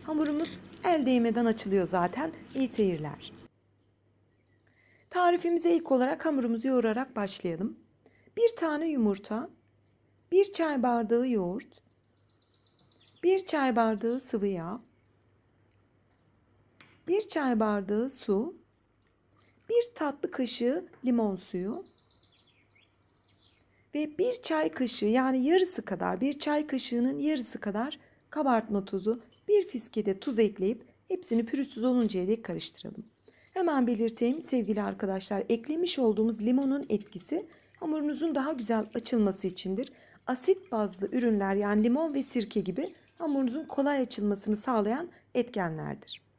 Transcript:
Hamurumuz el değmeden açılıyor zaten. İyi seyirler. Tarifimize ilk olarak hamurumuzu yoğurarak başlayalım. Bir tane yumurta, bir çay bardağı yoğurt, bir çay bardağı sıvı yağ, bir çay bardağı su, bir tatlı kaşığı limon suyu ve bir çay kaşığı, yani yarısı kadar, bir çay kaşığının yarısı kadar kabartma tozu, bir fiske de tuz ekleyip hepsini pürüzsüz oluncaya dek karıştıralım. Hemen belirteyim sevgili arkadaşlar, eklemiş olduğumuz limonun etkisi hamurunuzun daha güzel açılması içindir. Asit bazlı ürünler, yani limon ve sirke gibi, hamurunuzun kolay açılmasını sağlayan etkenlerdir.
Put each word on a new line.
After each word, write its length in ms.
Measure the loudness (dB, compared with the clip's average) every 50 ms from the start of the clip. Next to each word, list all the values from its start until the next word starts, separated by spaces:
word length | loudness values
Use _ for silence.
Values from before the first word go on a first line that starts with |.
| -6
Hamurumuz 540 | -4 -2 0 0 0 0 -2 -2 -2 -4 -6 -10 -20 -20 -6 0
el 220 | 2 2 4 4
değmeden 400 | 4 4 4 4 2 2 2 2
açılıyor 420 | 2 2 0 0 2 2 2 2 2
zaten. 440 | 2 2 0 0 0 -2 -6 -6 -6 -10 -16 -10 -2
İyi 120 | -2 -2 0
seyirler. 640 | 2 2 2 2 2 -2 -4 -8 -8 -10 -14 -18 -18 -18 -20 -20 _ _ _ _ _ _ _ _ _ _ _ _ _ _ _ _ _ _ _ _ _ _ _ _ _ _ _ _ _ _ _ _
Tarifimize 680 | -2 2 4 4 4 4 2 2 2 4 4 4 4
ilk 160 | 2 2 2
olarak 340 | 2 2 2 2 -2 -2 -2
hamurumuzu 420 | -2 0 0 0 0 -2 0 0 2
yoğurarak 480 | 2 2 2 2 0 0 -4 -6 -4
başlayalım. 640 | -4 -4 -4 -4 -4 -4 -4 -4 -4 -4 -6 -6 -10 -20 _ _ _ _ -20 _ _ _ -14 _ 2
Bir 180 | 2 4 4
tane 320 | 2 0 0 0 0 -2 -2
yumurta, 600 | 0 2 2 2 0 0 -4 -8 -8 -8 -8 -10 -14 _ _ _ _ _ _ _ _ _ _ _ _ _ _ _
bir 220 | 4 4 4 4 2
çay 300 | -2 -2 0 0 2 2
bardağı 460 | 2 2 2 2 2 2 2 2 2
yoğurt, 520 | 2 0 0 0 -4 -6 -8 -12 -20 -20 _ _ _ _ _ _ _ _ _ _ _ _ _ _ _ _ _ _ _ _ _ _ _ _ _ _ _ _ 2
bir 220 | 2 4 4 2
çay 300 | 0 0 2 2 2 4
bardağı 440 | 4 2 2 2 0 -2 -2 -2 -2
sıvı 280 | -2 -2 -2 0 -2 -2
yağ, 340 | -2 -2 -6 -6 -8 -10 -12 _ _ _ _ _ _ _ _ _ _ _ _ _ _ _ _ _ _ _ _ _ _ _ _ _ _ _ _ _ _ _ _ _ _ _ _ _ _ _ -20 _ _ _ _ -2
bir 140 | 0 0
çay 380 | 0 0 -2 0 2 2 2 2
bardağı 500 | 2 2 2 0 0 -2 -2 -2 -2 -2
su, 460 | -4 -8 -2 0 0 2 0 -2 -6 -12 _ _ _ _ _ _ _ _ _ _ _ _ _ _ _ _ _ _ _ _ _ _
bir 140 | 2 2 2 2 -2
tatlı 360 | -4 -2 -2 -2 -4 -6 -6
kaşığı 540 | -2 -2 0 0 0 2 2 2 0 0 -4 -8 -18 -6 -2
limon 300 | 0 2 2 2 2 0
suyu 480 | 0 0 0 0 -2 -4 -4 -6 -8 -10 -16 _ _ _ _ _ _ _ _ _ _ _ _ _ _ _ _ _ _ _ _ _ _ _ _ _ _ _ _ _ _ _ _ _ _ _ _ _ _ _ _ _
ve 220 | -6 -4 -4 -2 -2
bir 160 | 0 0 0
çay 380 | -2 -2 -2 0 0 0 -2
kaşığı, 340 | -2 -2 -2 0 0 0 2
yani 380 | 2 2 4 2 2 2 2 2
yarısı 420 | 4 4 4 4 4 2 0 0
kadar, 360 | -6 -6 -4 -2 -2 -2 0
bir 120 | 0 -2 -2 -2
çay 280 | -2 0 0 0 -2 -2
kaşığının 500 | -4 -4 -2 -2 0 0 0 0 0 0
yarısı 420 | -2 -2 0 0 0 -2 -2 -2
kadar 400 | -6 -4 -4 -4 -4 -6 -8 -12 -18 _ _ _ _ _
kabartma 560 | -6 -2 0 2 2 2 2 0 -2 -2 -2
tozu, 360 | -2 -6 -4 -2 -2 -2 -2 -6 -18 -20 _ _ 2
bir 200 | 2 2 2 2
fiske 380 | -4 -6 -6 -4 -2 -2 -2
de 140 | -2 -2 -2
tuz 200 | -2 -2 2 2
ekleyip 440 | 2 2 2 0 -2 -2 -2 -2 -8 -20 _ _ _ _
hepsini 380 | -6 -4 -2 0 0 0 0
pürüzsüz 380 | 0 -2 -4 -2 -4 -4 -2 0
oluncaya 440 | 2 2 2 2 2 0 -2 0 0
dek 180 | 0 -2 -2
karıştıralım. 600 | -8 -6 -4 -4 -6 -6 -8 -14 -12 -14 -14 -16 -18 _ _ _ -20 -20 _ -20 -10 _
Hemen 340 | -2 0 2 2 2 2 2
belirteyim 540 | 2 2 0 0 0 0 0 0 0 0
sevgili 400 | 0 0 0 0 0 0 -2 -2
arkadaşlar, 640 | -2 -4 -4 -4 -4 -4 -4 -4 -4 -4 -2 -4 0 0
eklemiş 500 | -2 -2 -2 -4 -2 -2 0 -2 0 2
olduğumuz 420 | 2 2 4 4 2 0 0 0
limonun 440 | 0 2 2 2 2 2 0 -2 -2 -2
etkisi 560 | -2 -2 -2 -6 -10 -6 -4 -2 -2 -4 -6 -8 -16 -20 _ _ _ _
hamurunuzun 560 | -6 -4 -2 -2 -2 -2 -2 0 -2 0 0
daha 180 | 0 -2 -2 -4
güzel 320 | -4 -2 -2 0 -2 -2 -2 -6
açılması 540 | -6 -4 0 2 2 2 2 2 0 -4 -4
içindir. 440 | -4 -4 -6 -4 -4 -4 -6 -8 -10 -20 -20 -20 -20 -16 _ -4
Asit 440 | 0 2 4 4 4 2 0 -6
bazlı 360 | -2 -2 0 0 -2 -4 -4 -2
ürünler, 440 | -2 0 2 2 2 2 2 0 0
yani 280 | 0 2 2 2 4 4
limon 300 | 4 2 2 0 0 -2
ve 100 | 0 0
sirke 360 | 2 2 0 -2 -2 -2 -2
gibi, 340 | -2 -2 -4 -4 -6 -8 -10 -16 -20 _ -14 _
hamurunuzun 480 | -4 -2 0 0 0 0 -2 -4 -6
kolay 360 | -6 -4 -2 0 0 2 0
açılmasını 540 | 0 -2 -2 -2 0 -2 0 0 0 0 0
sağlayan 540 | 0 0 2 2 0 2 0 -2 -4 -6 -10 -12 -20 _ _ _
etkenlerdir. 920 | -2 -2 -2 -2 -4 -4 -4 -4 -6 -6 -8 -8 -10 -12 -16 -18 -18 _ _ _